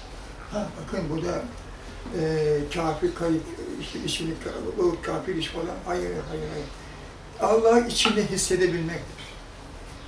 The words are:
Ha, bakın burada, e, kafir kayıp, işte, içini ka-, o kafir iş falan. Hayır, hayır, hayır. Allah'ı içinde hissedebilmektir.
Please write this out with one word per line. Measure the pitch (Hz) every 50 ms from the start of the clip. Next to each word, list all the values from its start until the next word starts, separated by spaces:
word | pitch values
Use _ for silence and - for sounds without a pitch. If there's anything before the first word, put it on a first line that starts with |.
| - - - - - - - - - -
Ha, | - 208 - - - 165
bakın | 156 - - - 165 143
burada, | 160 160 143 - - 120 - - - - - - - - - - - - - - - 175
e, | 160 160 160 156 151 151 151 147 143 143 -
kafir | 175 160 160 156 151 180 170 165
kayıp, | - 170 165 160 160 - - - - - - - -
işte, | 147 - - - -
içini | 175 - - 170 160
ka-, | 160 - - 170 - 147 - - - 208
o | 180 175 160 160
kafir | - - - 151 - 185 180
iş | 165 - -
falan. | - 175 165 180 - - -
Hayır, | 180 175 180 175 175 - 156 151 160
hayır, | 160 156 156 151
hayır. | 156 151 143 139 - - - - - - - - - - - - - -
Allah'ı | - 190 220 226 226 226 233 240 240 -
içinde | - - - 226 208 208 208 -
hissedebilmektir. | 190 185 - - 185 180 185 175 160 175 160 165 165 156 - - - - - - - - - - - - - - - - - - - - -